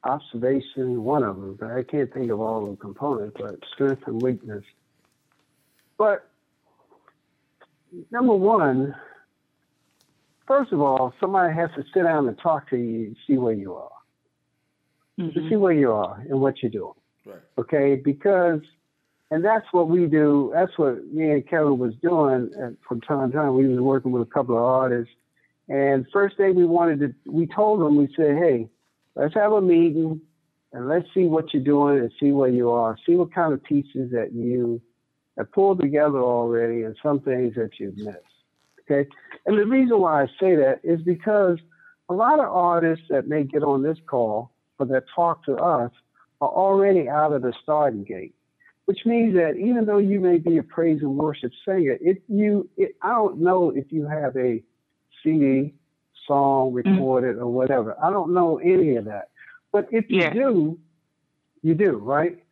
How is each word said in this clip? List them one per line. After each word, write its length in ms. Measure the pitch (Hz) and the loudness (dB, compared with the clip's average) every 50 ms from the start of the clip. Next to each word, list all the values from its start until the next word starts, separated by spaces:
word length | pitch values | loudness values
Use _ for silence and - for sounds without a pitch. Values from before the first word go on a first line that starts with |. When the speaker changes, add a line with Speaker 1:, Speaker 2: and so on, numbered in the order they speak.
Speaker 1:
observation, 1000 | - 120 135 147 143 - - 117 117 127 139 135 - - - 135 131 127 123 120 | -4 -4 -6 -6 -6 -12 -10 -4 -2 -2 -2 -2 -4 -8 -10 -8 -6 -4 -4 -4
one 200 | 110 123 139 147 | -2 -2 -2 0
of 140 | 123 104 95 | -2 -2 -4
them, 200 | 92 98 98 98 101 | -8 -12 -16 -14 -12
but 120 | 113 113 | -12 -8
I 120 | 117 - | -8 -8
can't 300 | - - - 147 135 123 | -8 -6 -4 -4 -4 -4
think 180 | - 135 127 117 | -6 -8 -6 -4
of 100 | 110 104 | -4 -4
all 260 | 110 110 110 110 104 101 | -4 -4 -4 -4 -6 -8
the 60 | 98 | -10
components, 600 | 92 - 98 95 - 143 147 139 113 101 107 - - | -12 -16 -18 -14 -8 -6 -6 -6 -6 -8 -10 -12 -12
but 160 | 101 107 95 - - - | -14 -14 -14 -16 -18 -20
strength 300 | - - 139 139 135 127 - | -6 -2 -2 -2 -2 -4 -8
and 140 | - 117 113 | -10 -6 -4
weakness. 420 | 123 131 127 104 - 110 104 101 98 _ _ _ _ _ _ _ _ _ _ _ _ _ _ _ _ _ _ _ _ _ _ _ _ _ _ | -2 -4 -4 -4 -8 -14 -16 -16 -16 _ _ _ _ _ _ _ _ _ _ _ _ _ _ _ _ _ _ _ _ _ _ _ _ _ _
But 320 | - 208 214 202 180 - _ _ _ _ _ _ _ _ _ _ _ _ _ _ _ _ _ _ _ _ _ _ _ _ _ _ _ _ _ _ _ _ _ - 175 165 _ | 0 0 0 0 -2 -6 _ _ _ _ _ _ _ _ _ _ _ _ _ _ _ _ _ _ _ _ _ _ _ _ _ _ _ _ _ _ _ _ _ -20 -20 -18 _
number 240 | 226 240 254 247 214 | -6 -2 2 2 2
one, 600 | 190 185 202 226 208 160 139 131 127 135 143 139 - - - - - _ _ _ _ _ _ _ _ _ _ _ _ _ _ _ _ _ _ _ _ _ _ _ _ _ | 4 4 2 2 4 2 2 2 0 -2 -4 -6 -14 -20 -20 -20 -20 _ _ _ _ _ _ _ _ _ _ _ _ _ _ _ _ _ _ _ _ _ _ _ _ _
first 260 | - 269 285 269 - | 0 0 0 0 0
of 80 | 202 151 | 0 0
all, 340 | 147 139 131 131 131 123 - _ | 2 2 2 2 0 -2 -4 _
somebody 340 | - 185 196 190 180 170 160 | -4 -2 0 2 2 2 0
has 160 | 165 170 165 - | -2 -4 -4 -4
to 80 | - - - - | -10 -12 -4 -2
sit 80 | 190 | 0
down 260 | 175 170 160 151 143 120 | 2 2 2 2 0 -2
and 100 | 107 - | -4 -2
talk 300 | - 175 160 143 - - | -2 -2 -2 -2 -4 -6
to 60 | 131 | -6
you 300 | 123 120 117 113 113 113 | -4 -4 -4 -6 -8 -8
and 100 | 104 113 _ - | -10 -12 _ -2
see 120 | - 143 131 | -2 0 0
where 160 | 123 117 110 | 2 0 -2
you 200 | 101 95 92 90 | -4 -6 -10 -12
are. 160 | - - - - - _ _ _ _ _ _ _ _ _ _ _ _ _ _ _ _ _ _ _ _ _ _ _ - | -14 -16 -18 -20 -20 _ _ _ _ _ _ _ _ _ _ _ _ _ _ _ _ _ _ _ _ _ _ _ -8
Speaker 2:
Mm-hmm. 200 | 180 160 151 165 | -8 -6 -4 -6
Speaker 1:
To 80 | 156 160 | -2 0
see 80 | 220 | 0
where 160 | 214 196 185 | 2 2 2
you 200 | 165 151 139 120 | 4 4 4 2
are 280 | 110 104 98 90 104 101 123 - | 2 0 -2 -4 -8 -14 -10 -4
and 120 | 139 135 | -2 0
what 200 | 135 139 135 - | 0 0 -2 -2
you're 80 | - 120 | -8 -6
doing. 200 | 107 104 87 - - _ _ _ _ _ _ | -6 -6 -10 -10 -16 _ _ _ _ _ _
Speaker 3:
Right. 120 | 104 95 92 _ _ _ | -20 -20 -20 _ _ _
Speaker 1:
Okay? 380 | - 117 - - 147 139 139 139 | -8 -6 -2 0 2 2 2 2
Because, 680 | 131 135 143 135 143 - 202 196 180 175 175 165 151 151 _ _ _ _ _ _ _ _ _ _ _ _ _ | 2 0 -4 -4 0 0 2 2 4 2 2 0 -2 -6 _ _ _ _ _ _ _ _ _ _ _ _ _
and 140 | 156 160 170 | -4 -2 0
that's 220 | 208 220 220 214 - | 0 0 0 -2 0
what 160 | - 180 170 160 | 0 0 2 2
we 180 | 165 180 175 | 2 2 2
do, 440 | 160 147 156 151 147 147 143 139 110 | 2 2 2 4 4 4 2 0 0
that's 240 | 139 165 185 180 - | 0 -2 -2 -2 0
what 300 | - 156 135 123 104 - | -2 -2 -2 -2 -4 -10
me 240 | 82 147 156 160 156 | -10 -6 -4 -2 0
and 180 | 147 - - - | 0 0 -2 -2
Kevin 300 | 175 160 151 147 139 123 | -2 0 2 2 2 0
was 160 | 123 120 110 120 | -2 -4 -4 -4
doing 480 | - 170 175 160 147 139 131 127 123 - - - | -2 0 0 2 2 2 0 0 -2 -6 -8 -10
at, 120 | 131 120 113 _ _ | -12 -12 -12 _ _
from 140 | - 127 117 | -10 -10 -10
time 300 | - - 151 139 135 123 | -6 -6 -4 -2 -2 -2
to 60 | 127 | -2
time. 180 | 151 151 139 127 | -2 -2 0 2
We 140 | 131 135 135 | 2 2 2
was 120 | 127 123 | 2 0
working 300 | 123 135 135 131 123 131 | 0 0 0 0 -2 -2
with 120 | 123 123 | -2 -2
a 80 | 117 - | -4 -2
couple 260 | - 143 131 123 120 113 | -2 -4 -2 0 0 0
of 60 | 120 | 2
artists. 500 | 127 131 131 131 127 123 120 117 - _ _ _ _ _ _ _ _ _ _ _ - | 2 2 2 0 0 -2 -2 -4 -8 _ _ _ _ _ _ _ _ _ _ _ -6
And 360 | 143 139 139 139 139 135 127 - | -2 0 2 2 2 0 -2 -2
first 240 | - 202 202 196 196 | 0 0 0 0 0
day 140 | - 196 196 | 0 2 2
we 160 | 185 180 175 | 4 4 4
wanted 340 | 165 170 175 170 170 151 143 | 4 4 2 2 2 0 0
to, 300 | 143 143 - _ _ 139 | -2 -4 -4 _ _ -6
we 160 | 143 160 170 | -2 -2 -2
told 340 | 165 - - 208 214 214 208 | -2 0 0 2 2 2 2
them, 160 | 165 147 147 | 2 4 4
we 160 | 147 143 139 - | 4 4 2 0
said, 200 | - 160 147 143 | 0 2 2 2
"Hey, 320 | 151 175 165 135 120 113 110 _ _ _ _ _ _ _ _ _ | 4 2 2 2 2 -2 -8 _ _ _ _ _ _ _ _ _
let's 200 | - 139 151 160 | -4 -4 -2 0
have 180 | 220 208 214 | 0 2 2
a 100 | 214 208 | 2 2
meeting 580 | 190 180 170 170 170 170 147 160 160 160 160 156 156 _ _ _ _ _ _ _ _ _ | 4 4 4 4 4 2 2 0 -2 -2 -4 -8 -10 _ _ _ _ _ _ _ _ _
and 160 | - 127 123 131 | -14 -10 -4 -2
let's 180 | 156 175 175 - - | -2 -2 -2 -2 -2
see 100 | 190 185 | 0 0
what 280 | 170 156 160 156 160 - | 2 2 0 -2 -2 -4
you're 80 | 147 | -2
doing 380 | 131 143 147 143 143 143 143 139 | 0 2 2 4 4 4 2 2
and 100 | 120 117 _ - | 0 -2 _ -2
see 120 | 147 143 | 0 0
where 180 | 139 139 135 127 | 2 2 2 2
you 200 | 123 123 120 120 | 2 2 2 2
are. 260 | 120 120 117 113 110 - _ | 2 0 0 -2 -4 -4 _
See 80 | - 170 | 2 2
what 180 | 180 175 165 | 2 2 0
kind 200 | - 190 175 160 143 | -2 -2 -2 0 -2
of 80 | 131 | -4
pieces 480 | - - 147 143 143 143 - 135 131 123 | -4 -2 -2 -2 -2 -2 -8 -8 -6 -4
that 220 | 123 117 107 - - | -4 -4 -4 -4 -6
you 480 | 117 120 120 123 123 120 117 117 117 _ _ _ _ _ _ _ _ _ _ _ - | -6 -4 -2 -2 -2 -2 -2 -4 -6 _ _ _ _ _ _ _ _ _ _ _ -10
have 120 | 110 - | -10 -4
pulled 280 | - - 196 196 190 180 | 0 2 2 2 2 2
together 380 | - 139 143 147 151 151 139 135 | 0 0 2 2 2 2 2 0
already 600 | 123 123 123 120 120 117 117 117 117 117 117 120 | 0 0 0 0 0 0 0 0 0 -2 -2 -4
and 140 | 113 110 110 - | -6 -8 -10 -6
some 180 | - 151 147 139 | -4 -2 -2 -2
things 340 | 139 139 127 123 123 120 113 | -2 -2 -2 -2 -2 -2 -2
that 160 | 120 113 110 - - | -4 -6 -6 -8 -12
you've 180 | 110 98 95 | -12 -12 -12
missed." 220 | 101 107 107 95 82 _ _ _ _ _ _ _ _ _ _ _ _ _ _ | -12 -12 -14 -14 -16 _ _ _ _ _ _ _ _ _ _ _ _ _ _
Okay? 180 | 147 139 143 139 - - _ - - - _ | -2 -2 -2 -4 -8 -20 _ -20 -20 -10 _
And 100 | - 208 208 | 0 0 2
the 60 | 208 | 2
reason 360 | 214 262 269 262 247 233 208 | 2 2 2 4 4 4 4
why 240 | 185 170 156 147 139 | 4 4 2 2 0
I 20 | 127 - - | 0 -2 0
say 160 | 190 190 180 | 2 2 4
that 240 | 151 135 131 135 - | 4 4 2 0 -2
is 180 | - 160 170 165 | -2 -2 -2 0
because 560 | 160 175 180 175 - 220 214 208 196 180 175 165 - _ _ _ _ - _ _ _ - | 0 -2 -4 -2 -2 0 2 2 2 2 0 -2 -6 _ _ _ _ -20 _ _ _ -6
a 40 | 175 | -2
lot 260 | 190 226 247 311 302 | 0 2 2 4 2
of 60 | 262 202 | 2 0
artists 520 | - 180 175 175 175 170 165 165 165 165 - _ | 0 0 2 2 2 2 2 2 0 -2 -4 _
that 180 | - 135 123 127 | -2 -2 -2 0
may 160 | 143 156 143 | -2 -2 -2
get 180 | 135 - 151 | -2 -2 -2
on 200 | 147 147 139 131 | 0 2 0 0
this 140 | 135 156 160 160 _ | 0 -2 -4 -6 _
call 440 | - - 127 117 110 104 107 127 - _ _ _ _ _ _ | -4 -2 0 0 0 -2 -4 -6 -8 _ _ _ _ _ _
or 60 | 139 | -4
that 180 | 120 135 131 127 - - | -2 -2 -2 -2 -4 -4
talk 300 | - 170 170 165 - _ | 0 0 0 0 -2 _
to 80 | - 135 | -6 -4
us 380 | - - 175 165 131 120 120 _ _ _ _ _ _ _ _ _ _ | -2 0 0 0 0 -2 -6 _ _ _ _ _ _ _ _ _ _
are 60 | 143 - | -6 -4
already 600 | - - 190 196 196 196 196 202 190 180 147 123 | 0 0 0 2 2 4 4 4 4 2 0 0
out 240 | 143 151 151 156 | 0 0 0 0
of 80 | 147 135 | 0 -2
the 140 | 123 123 117 - | -2 -4 -6 -6
starting 420 | _ - 151 151 151 139 113 101 101 | _ -2 0 0 0 0 -2 -4 -10
gate, 300 | 98 107 92 95 - _ _ _ _ _ _ _ _ _ _ _ | -10 -12 -12 -12 -16 _ _ _ _ _ _ _ _ _ _ _
which 220 | - 196 - - | -4 -4 -2 0
means 280 | 226 233 233 233 220 185 | 0 2 2 2 4 4
that 180 | 180 170 156 143 | 2 2 2 0
even 300 | - 190 233 247 233 220 | -2 -2 0 0 0 0
though 120 | 208 208 202 | 2 2 2
you 220 | 202 190 202 202 | 2 2 0 2
may 160 | 185 180 175 | 2 2 2
be 220 | 170 160 170 165 156 | 2 2 2 0 0
a 40 | |
praise 380 | - - - - 165 165 156 147 | 0 -2 -4 -2 0 0 0 0
and 160 | 151 143 135 | -2 -4 -2
worship 360 | 143 151 156 143 - - 120 - - - | -2 -2 -2 -4 -6 -10 -10 -10 -8 -6
singer, 320 | - 190 190 165 135 123 - | -4 -2 0 0 0 0 0
it, 180 | 135 170 190 190 _ - | 0 0 0 0 _ -4
you, 400 | 208 202 214 208 208 202 - - _ | 0 0 2 2 2 0 -2 -4 _
it, 200 | - 190 - - _ | -2 -2 -2 -2 _
I 100 | - 190 240 | -4 -2 0
don't 240 | 233 214 190 - 147 | 0 0 0 0 0
know 300 | 165 180 185 185 175 160 | 0 2 2 2 2 0
if 200 | - 135 139 _ | 0 -4 -8 _
you 120 | 160 160 147 | -6 -6 -6
have 300 | 147 156 156 147 131 127 | -4 -6 -4 -4 -4 -2
a 260 | 131 127 127 117 104 - _ _ _ _ _ _ _ _ _ _ _ - | -2 -2 -2 -2 -4 -8 _ _ _ _ _ _ _ _ _ _ _ -2
C 80 | 156 | 0
D, 420 | 160 156 139 135 135 135 143 143 - _ _ _ _ _ _ _ _ - - - | 2 2 2 2 2 0 0 -4 -8 _ _ _ _ _ _ _ _ -20 -6 -2
song 440 | 143 139 139 139 135 135 131 131 | 0 2 2 2 2 2 0 0
Speaker 2:
Mm-hmm. 180 | 123 123 120 196 | -2 -2 2 2
Speaker 1:
recorded 480 | 196 180 139 131 131 127 123 127 107 110 | 2 2 2 2 0 0 0 0 -4 -4
or 100 | 123 120 | -4 -4
whatever. 480 | 120 127 127 131 139 127 110 110 101 - | -2 0 0 0 0 0 -2 -4 -6 -2
I 100 | 151 170 | -2 -2
don't 220 | 196 202 170 156 | 0 -2 -2 0
know 260 | 175 180 175 165 160 - | 0 2 2 2 0 0
any 360 | 160 175 185 185 175 151 131 | 2 2 4 4 4 2 0
of 100 | 117 104 | -2 -4
that. 240 | 107 104 101 - _ _ _ - - - - _ _ | -6 -12 -12 -14 _ _ _ -20 -20 -20 -20 _ _
But 160 | - 202 - - | -2 -2 -2 0
if 180 | 240 226 214 - | -2 -2 -2 0
you 120 | - 190 | 0 0
Speaker 2:
Yeah. 120 | 175 156 | 0 0
Speaker 1:
do, 460 | 160 226 269 269 233 180 151 156 165 - _ _ _ _ _ _ _ _ _ _ _ _ _ _ _ _ | 0 0 0 2 2 2 0 0 -4 -8 _ _ _ _ _ _ _ _ _ _ _ _ _ _ _ _
you 120 | - 160 165 | -2 -2 0
do, 220 | 156 208 190 135 | 2 2 0 0
right? 420 | 104 101 117 139 147 160 175 170 - _ _ | -2 -4 -2 -2 0 0 -2 -4 -8 _ _